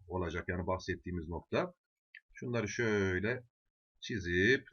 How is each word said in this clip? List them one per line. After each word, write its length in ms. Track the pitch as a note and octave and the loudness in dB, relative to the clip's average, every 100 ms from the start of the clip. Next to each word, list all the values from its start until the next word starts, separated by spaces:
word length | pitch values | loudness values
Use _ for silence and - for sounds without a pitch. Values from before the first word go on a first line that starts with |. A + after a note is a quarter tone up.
| - | -6
olacak, 360 | F#2 E2+ E2+ - | -2 -2 -2 -2
yani 180 | F2+ F2+ | -2 0
bahsettiğimiz 640 | F2+ - F2 F#2 F2+ D#2+ | -2 -2 -6 -4 -6 -4
nokta. 460 | E2+ - A#2 F3+ - _ _ _ - _ | -8 -2 -2 -2 -6 _ _ _ -20 _
Şunları 340 | - B2 A#2+ G#2+ | -10 -4 -2 -2
şöyle 760 | - A#2 G#2 F#2+ F#2 G#2 B2+ - _ _ _ _ _ | 0 2 4 4 2 0 -4 -8 _ _ _ _ _
çizip 680 | - A#2+ E2+ F2 G#2 C3+ - | -8 -4 2 4 6 4 0